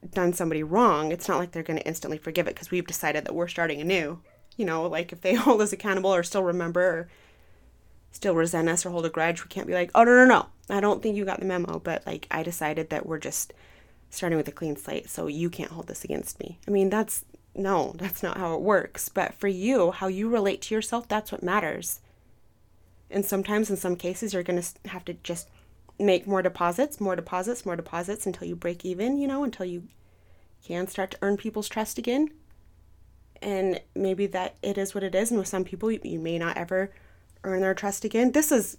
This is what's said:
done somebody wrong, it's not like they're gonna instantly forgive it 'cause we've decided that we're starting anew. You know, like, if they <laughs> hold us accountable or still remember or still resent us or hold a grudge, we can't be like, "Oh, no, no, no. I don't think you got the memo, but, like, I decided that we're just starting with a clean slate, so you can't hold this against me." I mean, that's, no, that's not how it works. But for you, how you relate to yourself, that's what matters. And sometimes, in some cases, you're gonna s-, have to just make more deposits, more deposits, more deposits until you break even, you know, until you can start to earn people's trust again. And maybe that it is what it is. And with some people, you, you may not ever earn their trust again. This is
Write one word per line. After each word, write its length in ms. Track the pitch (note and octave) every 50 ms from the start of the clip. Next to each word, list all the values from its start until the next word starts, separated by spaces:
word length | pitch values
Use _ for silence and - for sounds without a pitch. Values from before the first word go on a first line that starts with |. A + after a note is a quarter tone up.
| - -
done 200 | - F#3+ F3+ F3
somebody 300 | F3 F3 F3+ D#3+ D#3+ D3+
wrong, 480 | D#3 D3+ F3 A3 B3 G#3+ D#3+ D3+ D#3 D#3
it's 180 | E3+ E3+ - -
not 100 | F3 E3+
like 140 | F3 F3
they're 100 | - E3
gonna 180 | D#3+ E3 D#3+ D#3
instantly 380 | - - D#3+ - - D3+ D#3 D#3
forgive 280 | - E3 D#3+ F3+ D#3+
it 80 | - -
'cause 160 | - E3+ -
we've 160 | F#3 F3 E3+
decided 380 | - E3 - F3 D3+ D3 D3+ D3+
that 100 | - -
we're 140 | E3 F3 E3+
starting 320 | - F3 E3 D#3+ D3 C#3+
anew. 400 | D3+ F3 G3 F3+ D#3 D3 F3 F3 - _ _ _ - - -
You 100 | - G#3+
know, 200 | E3+ D#3+ D#3+ E3
like, 260 | F3 D#3+ D#3+ E3+ -
if 100 | F3 -
they 120 | - - A#3
<laughs> 120 | A#3 A3+
hold 160 | C4+ A#3 G#3
us 100 | G#3 G#3
accountable 420 | G3 - - G#3 F#3+ F#3+ F#3+ G3 F#3+
or 80 | F3
still 200 | F3 - - G3+
remember 400 | F#3 F3 F3 F3+ E3+ E3+ E3+ F3+
or 260 | F3+ F#3 E3 E3 E3+ - - - - - - - - - - - - - - _ _ - - - - -
still 220 | - - - G3 E3+
resent 340 | E3 E3 E3+ F3 E3 E3 E3
us 160 | E3+ F3+ -
or 60 | F3+
hold 160 | F3 E3+ E3
a 40 | D#3+
grudge, 320 | - D#3+ D#3+ E3+ F3 E3+
we 60 | - -
can't 180 | - F#3+ -
be 60 | -
like, 180 | F3+ F3+ F3 F3+ -
"Oh, 100 | - A#3
no, 100 | A#3+ B3
no, 120 | B3 B3+
no. 200 | B3+ A3+ - - - - - - -
I 120 | G3+ G3+
don't 220 | G3+ G#3 G3+ G#3
think 140 | - A3 G3+
you 80 | G#3 G3
got 160 | F#3+ - -
the 60 | F#3
memo, 320 | F#3+ F3+ F3+ E3+ E3+ E3 E3
but, 280 | - E3+ D#3+ - -
like, 220 | - - D#3 - -
I 120 | - D#3+
decided 480 | D#3+ F3 E3+ - D#3+ D3+ D3+ D#3+ D#3+ -
that 160 | D#3 D3 -
we're 120 | D#3+ D#3+ D3+
just 340 | - - - - - - - - - - - - - - - - - -
starting 260 | - - F#3 E3+ E3
with 100 | D#3 D3
a 60 | D3+
clean 240 | - - E3+ D#3 C#3+
slate, 320 | - - - D#3 - - -
so 180 | - - E3
you 220 | D3+ C#3+ D#3+ E3+ F3
can't 220 | E3+ - D#3+ -
hold 140 | E3 E3 E3
this 180 | - - - -
against 340 | - D2 - - - - -
me." 200 | - - F3 - - -
I 20 |
mean, 200 | G3+ G3 F#3+ F#3+
that's, 340 | G3+ G#3+ G#3+ A3 - - - - - - _ _ -
no, 400 | - G3 G3 G3 E3 C#3 - E3
that's 260 | E3 F#3 F#3+ - -
not 140 | - F3+ -
how 180 | - F#3 E3 D#3+
it 60 | D#3
works. 480 | - G#3 G#3 F3+ - - - - - -
But 260 | - G3 F3+ - -
for 140 | - - G3+
you, 420 | F#3+ F3+ F#3+ A#3+ C4+ A#3 F3 F3
how 160 | F#3 - F#3+ F#3+
you 200 | F#3 F#3+ G#3+ A3+
relate 340 | A#3+ A3+ G3 G3 - -
to 120 | - - G#3+
yourself, 340 | G#3+ G#3+ - - F3 - -
that's 240 | G#3 G#3+ G#3+ -
what 100 | - -
matters. 580 | - F3 F#3+ G#3+ F#3 D3+ - - - - - - - - - _ _ - - _ - - _ _ _ _ _ _ - _ _ - - -
And 140 | - G3+ G3
sometimes, 440 | - G3+ F#3+ G3 G#3 G#3 G#3+ A3 G#3+
in 80 | G3
some 200 | F3 - F3+ F3+
cases, 360 | F3 - F3+ F#3 - A#3 G3+
you're 100 | F#3+ F3+
gonna 160 | F3 F3+ F3+ F3
s-, 160 | F3 - - - -
have 180 | G3+ - F3+ -
to 80 | - F3
just 340 | - - - E3+ E3+ - - - - - - - - - - - -
make 280 | G3+ G3+ F#3 F3 -
more 160 | G3 G3 F#3+
deposits, 580 | F3+ F3+ F3+ - F3 F3 E3+ A3+ C#4+ D4 - -
more 160 | G#3 F#3+ F3+
deposits, 480 | E3+ E3+ - F#3 F3+ F#3+ A3 A#3+ A#3+ -
more 120 | F#3+ E3+
deposits 500 | E3+ E3 - - E3+ F3 G3 G#3 G#3+ -
until 200 | G3 E3+ - F3
you 100 | E3+ F3
break 280 | E3+ - F3 F3 F3 -
even, 320 | F#3 F3+ F3+ G#3+ B3+ C#4
you 100 | C#4+ C#4+
know, 180 | C4+ C4+ C#4 C#4+
until 200 | A#3+ - - F#3
you 240 | F3+ F3 F3 G3 - - - - - - - - - - - - - - -
can 240 | - - F3 F3+ F#3
start 240 | F#3 - - F#3+ F#3+
to 60 | - -
earn 140 | - G3 G3+
people's 320 | G3 - A3 - G#3+ G#3 -
trust 280 | - A3 A3 - - -
again. 320 | A3+ A#3+ A#3+ C#4 D#4 D4+ - - - - - - - - - - - - - - - - - - - _ - -
And 400 | - G3+ G3 F#3+ F#3+ F#3+ F3+ - - - -
maybe 320 | F#3+ G3 F#3+ F#3 F#3 G3+ F#3+
that 280 | - F#3 F#3 - - -
it 160 | - G3+ G3 G3
is 160 | G3 G3 -
what 100 | G3+ F#3+
it 100 | F#3 F3
is. 160 | F#3 A3 A3
And 80 | A#3+ G#3
with 100 | F#3+ -
some 160 | - F#3 F#3
people, 280 | E3+ F#3+ F3+ A3 A3+
you, 80 | A3+ -
you 160 | - - E3+ E3
may 200 | D#3+ E3 E3+ E3
not 180 | E3 E3+ -
ever 360 | - E3+ E3+ F#3+ F#3 G3 G3 - - - - - - _ - - - -
earn 160 | F#3+ F#3 F#3
their 140 | F#3+ F#3+ F#3+
trust 300 | - - G3+ G3 - -
again. 280 | G#3+ - A3+ B3 B3+
This 180 | B3 D4 D4+ -
is 260 | D4+ A3+ F#3+ - -